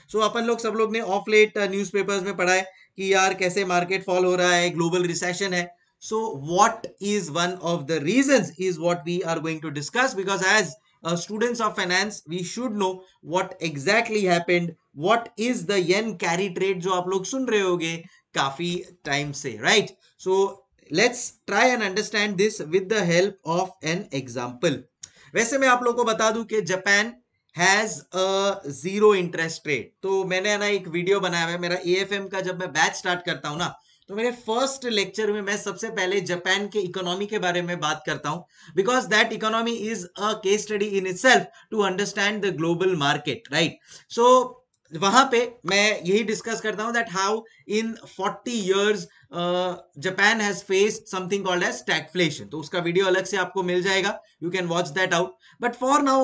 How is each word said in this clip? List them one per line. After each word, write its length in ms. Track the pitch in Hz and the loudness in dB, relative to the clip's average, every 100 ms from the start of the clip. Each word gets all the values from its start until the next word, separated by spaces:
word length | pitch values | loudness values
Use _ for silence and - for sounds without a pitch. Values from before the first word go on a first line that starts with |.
| - | -6
so 80 | 214 | 0
अपन 200 | 208 233 | 0 2
लोग, 180 | 233 233 | 0 0
सब 120 | 226 | -2
लोग 200 | 214 220 | 0 0
ने 80 | 220 | 0
of 240 | 196 196 196 | -2 -2 4
late, 280 | 214 214 214 | 4 6 2
uh, 140 | 202 | -2
न्यूज़पेपर्स 520 | 196 190 202 190 196 | -2 -2 -2 0 -2
में 140 | 185 185 | -2 0
पढ़ा 160 | 180 | 2
है 100 | 185 190 - _ - | 2 0 -10 _ -4
कि 160 | 190 | 2
यार 200 | 190 190 | 4 2
कैसे 300 | 185 185 180 | 2 0 0
मार्केट 400 | 190 175 175 185 185 | 0 0 2 -2 0
फॉल 180 | 180 | 2
हो 100 | 180 180 | 4 4
रहा 160 | 180 | 4
है, 180 | 175 175 | 4 2
ग्लोबल 320 | 156 170 180 | 0 0 2
रिसेशन 520 | 175 170 180 175 196 | 0 -2 -4 -2 -2
है। 200 | 180 175 - _ _ | -2 -4 -8 _ _
So 180 | - 220 220 139 143 | -6 -4 -4 -6 0
what 340 | 175 220 - - - | 4 4 2 -10 -8
is 260 | 202 208 165 | -2 -2 -2
one 260 | 147 180 185 165 | -2 -2 -2 -2
of 140 | 170 139 | -2 -2
the 100 | 160 143 | -2 2
reasons 480 | 240 277 262 185 - | 2 4 4 2 -4
is 180 | 185 165 170 | -4 0 0
what 180 | 170 160 | 0 -2
we 100 | 175 | -4
are 140 | 170 160 | -2 -4
going 200 | 160 160 | -4 -6
to 140 | 156 143 | -6 -8
discuss, 340 | 143 233 262 | -4 0 0
because 320 | 196 190 196 190 | 0 -2 0 4
as, 200 | 214 170 - _ _ 165 | 4 2 -6 _ _ -4
uh, 100 | 170 | -4
students 500 | 170 208 240 233 220 | -4 -2 -2 0 -2
of 100 | - | -2
finance 460 | 185 180 208 - - | 0 0 0 -6 -8
we 120 | 175 175 | -8 -6
should 280 | - 247 208 | -6 -6 -2
know 120 | 190 185 - _ 147 | -2 -2 -12 _ -4
what 240 | 165 202 - 170 | -2 -2 -6 -6
exactly 540 | 143 139 214 226 214 | -4 0 2 2 0
happened, 480 | 185 175 175 175 170 - _ 139 | 2 2 2 2 0 -8 _ -2
what 320 | 165 226 - - | 2 2 0 -4
is 260 | 233 226 170 | -2 -2 0
the 160 | 202 170 | 0 2
yen 260 | 190 226 180 | 2 0 -2
carry 260 | 180 170 202 180 | -2 0 -2 0
trade 220 | 190 190 | 0 0
जो 120 | 175 | 0
आप 160 | 180 180 | 0 0
लोग 160 | 190 | -2
सुन 220 | 180 269 254 | -2 -4 0
रहे 140 | 214 | 0
होगे 360 | 190 175 165 165 170 _ _ | 2 0 -2 -6 -10 _ _
काफी 500 | 165 135 135 175 175 - - | -4 -2 -2 -4 -4 -8 -12
टाइम 280 | - 143 147 | -4 -4 -4
से, 260 | 139 135 107 | -8 -10 -4
right? 300 | 143 214 - - _ _ 185 | 2 2 2 -6 _ _ 0
So 200 | 190 196 - _ _ - | 2 2 -2 _ _ -4
let's 380 | 151 233 240 - - - | 0 0 0 -12 -12 -4
try 140 | 196 254 240 | 2 4 2
and 60 | |
understand 560 | 202 185 202 214 208 185 | -2 -2 -2 -2 -2 0
this 220 | 214 208 151 | 0 -2 -2
with 140 | 180 185 | -2 0
the 180 | 220 175 | 0 2
help 420 | 170 196 202 - 170 | 4 2 -2 -4 -2
of 340 | 190 - 156 | -2 -6 -4
an 100 | 175 208 139 | -4 -4 -8
example। 540 | 120 120 123 123 175 131 - _ - _ - | -6 -8 -8 -2 -2 -2 -8 _ -20 _ -6
वैसे 240 | 185 226 277 | -2 0 2
मैं 100 | 269 | 4
आप 140 | - | 4
लोगों 140 | 240 240 | 2 0
को 80 | |
बता 260 | 226 220 220 | 0 2 2
दूं 140 | 226 | 0
कि 160 | 220 214 | -2 -2
जापान 520 | 170 185 202 202 220 - _ _ _ - | 0 0 2 2 2 -6 _ _ _ 0
has 380 | 180 202 220 143 - 180 | 2 2 0 -6 -6 -2
a 380 | 190 196 196 196 143 | 0 2 0 -2 -6
zero 360 | 120 156 202 214 | -8 -4 4 6
interest 520 | 196 175 160 165 160 151 | 6 2 -2 -4 -4 -4
rate। 220 | 135 - _ | -4 -4 _
तो 220 | 190 190 | -2 0
मैंने 260 | 180 185 202 | 0 0 0
है 80 | 208 | 0
ना 80 | 208 | 0
एक 220 | 202 185 | -2 -2
वीडियो 320 | 165 175 196 | -2 2 2
बनाया 240 | 185 170 | 2 0
हुआ 80 | 165 | -2
है, 60 | 175 | -2
मेरा 180 | 175 180 175 | -2 -2 0
एएफएम 420 | 185 196 202 196 | 0 0 -4 -4
का 120 | 190 | -6
जब 200 | 185 175 | -4 -4
मैं 120 | 180 | -4
बैच 240 | 143 180 196 | 0 0 0
स्टार्ट 280 | 185 175 175 | -2 -2 -4
करता 220 | 147 151 | -6 -6
हूं 80 | 147 | -6
ना, 180 | 165 - _ _ - | -6 -8 _ _ -12
तो 60 | |
मेरे 160 | 202 240 | -4 -4
फर्स्ट 540 | 240 - 226 262 262 | -4 -4 -2 -2 -4
लेक्चर 480 | 247 208 185 202 214 | -2 -2 -2 -2 -2
में 100 | 208 | -2
मैं 140 | 196 202 | -2 -4
सबसे 320 | 208 185 226 | -6 -8 -8
पहले 320 | 208 185 202 | -4 -2 -2
जापान 480 | 160 175 185 196 208 | -2 -4 0 -2 -2
के 100 | 214 | -4
इकोनॉमी 480 | 185 190 175 180 208 | -4 -4 -4 -4 -4
के 120 | 214 | -2
बारे 240 | 180 175 | 0 0
में 180 | 175 175 | -2 -2
बात 220 | 151 156 - | -2 -4 -4
करता 220 | 151 147 | -6 -4
हूं, 140 | 165 - _ - 160 | -6 -10 _ -6 -2
because 280 | 202 254 185 | 2 2 2
that 200 | 214 226 | 2 2
economy 440 | 220 220 226 233 226 208 | 0 -2 -2 -2 -4 -4
is 120 | 220 175 - | -6 -8 -4
a 120 | 208 214 190 | -4 0 2
case 200 | 208 208 | 2 0
study 240 | 214 208 196 | -2 -2 -2
in 60 | 185 | -2
itself 360 | 180 254 220 175 - - | 2 6 6 4 -12 -6
to 80 | 220 196 | 0 0
understand 540 | 185 202 - 202 214 | 0 -2 -2 -2 0
the 100 | 196 151 | -2 0
global 360 | 165 170 190 180 | 0 2 0 2
market, 560 | 143 147 151 113 - | 2 0 -2 -6 -4
right? 200 | 143 165 - - - - - | 0 0 -2 -18 -20 -6 4
So 360 | 240 262 247 - _ _ _ | 6 6 4 -6 _ _ _
वहां 300 | 156 190 233 269 | -2 4 6 6
पे 280 | 240 240 - 160 | 4 0 -6 -2
मैं 360 | 196 208 202 | 2 2 2
यही 200 | 170 202 | 0 0
डिस्कस 380 | 214 214 - 208 | 0 -4 -4 -6
करता 240 | 214 196 | -4 -4
हूं 80 | 226 | -2
that 160 | 240 226 | -2 -2
how 340 | 180 196 220 226 _ - | -2 0 -2 -6 _ -4
in 160 | 208 226 226 - | -2 -2 -6 -14
forty 480 | - 196 196 - 233 180 | -6 -4 -4 -6 -2 2
years, 340 | 196 208 208 170 _ - | 2 2 0 -4 _ -12
uh, 400 | 170 175 180 180 170 - - 170 | -4 -2 0 -2 -4 -12 -8 -4
Japan 360 | 185 202 226 | 2 4 4
has 160 | 208 190 - | 0 -2 0
faced 420 | 190 208 214 - | 2 2 0 -8
something 280 | 190 180 202 190 | -8 -4 -2 0
called 180 | 180 | 0
as 160 | 202 233 | 0 -4
stagflation। 680 | - 160 151 180 165 - 101 | -2 -4 -2 0 0 -2 -10
तो 80 | 156 | -12
उसका 200 | 147 175 | -6 -4
वीडियो 280 | 170 170 190 | 0 2 2
अलग 180 | 185 | 2
से 120 | 185 202 | 0 -2
आपको 260 | 180 196 | -2 -2
मिल 200 | 180 180 | -2 0
जाएगा, 380 | 180 190 196 214 - - | 0 0 0 -4 -12 -10
you 100 | 165 | -6
can 160 | 185 175 | -4 -2
watch 220 | 170 156 151 | -2 -2 -2
that 140 | 185 | 2
out। 160 | 175 185 - _ - | 2 0 -6 _ -6
But 100 | 220 | -6
for 240 | - 262 294 | -2 2 2
now 160 | 277 269 | 4 4